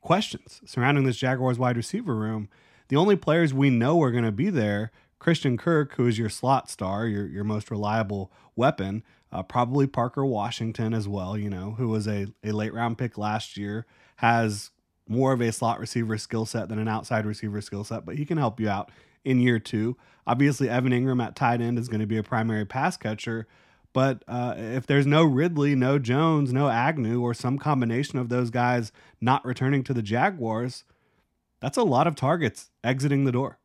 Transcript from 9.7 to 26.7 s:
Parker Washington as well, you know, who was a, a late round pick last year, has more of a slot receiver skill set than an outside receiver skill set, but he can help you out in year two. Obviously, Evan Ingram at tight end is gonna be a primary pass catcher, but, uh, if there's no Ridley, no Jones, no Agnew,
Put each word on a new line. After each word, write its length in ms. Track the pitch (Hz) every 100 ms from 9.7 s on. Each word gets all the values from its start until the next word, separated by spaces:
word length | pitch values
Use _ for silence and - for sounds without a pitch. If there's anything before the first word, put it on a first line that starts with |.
| 139 135
Parker 400 | - 123 - 139
Washington 680 | 110 104 - 113 107 113
as 140 | 113 101
well, 320 | 101 92 107
you 100 | 104
know, 280 | 92 95 110
who 80 | 123
was 220 | 110 107
a, 180 | 104 101 -
a 80 | 107
late 240 | 107 107
round 240 | 110 117 113
pick 180 | 123 -
last 400 | 104 107 - -
year, 300 | 101 107 110 _ _ _
has 560 | 113 117 113 104 - _ _ _ -
more 260 | 113 131
of 80 | 131
a 120 | 117
slot 260 | 107 117 117
receiver 400 | 113 123 113 110
skill 260 | - 113
set 240 | 110 117 95
than 120 | 110
an 80 | 110
outside 380 | 110 - 113 107
receiver 340 | 104 107 104
skill 240 | 101 101
set, 200 | 107 110
but 120 | - 147
he 80 |
can 140 | 147 165
help 200 | 127 110
you 100 | 107
out 220 | 98 - - _ _
in 140 | 135 127
year 220 | 123 117
two. 360 | - 110 110 127 _ _ -
Obviously, 420 | 123 143 127 127
Evan 240 | 123 131
Ingram 280 | 123 131 127
at 160 | 117 -
tight 240 | 127 120
end 180 | 120 120
is 100 | 123
gonna 200 | 110 107
be 80 | 110
a 80 |
primary 400 | 104 117 113 107
pass 320 | 104 131 160 -
catcher, 500 | 110 110 - 113 110 _ _ _ _
but, 320 | 127 135 120 -
uh, 280 | 123 123 98
if 280 | 110 127
there's 220 | - 139 139
no 160 | 151
Ridley, 540 | 160 131 170 156 143 139
no 240 | 127 143
Jones, 520 | 120 131 160 156 139
no 160 | 131
Agnew, 540 | 143